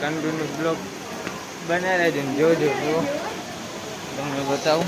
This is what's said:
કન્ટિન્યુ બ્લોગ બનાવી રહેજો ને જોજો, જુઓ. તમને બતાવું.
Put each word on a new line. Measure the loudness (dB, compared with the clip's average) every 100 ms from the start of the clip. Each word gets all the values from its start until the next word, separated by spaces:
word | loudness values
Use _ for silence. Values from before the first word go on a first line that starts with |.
કન્ટિન્યુ | 0 -2 -2 -2 -4 0
બ્લોગ | 0 0 -4 -10 -10 -8 -8 -8 -10 -8 -2
બનાવી | 0 2 4
રહેજો | 4 4
ને | 0 4
જોજો, | 6 6 4
જુઓ. | 2 2 0 0 -2 -4 -6 -8 -10 -10 -10 -10 -10 -8 -6
તમને | -4 -2 0 2
બતાવું. | 4 2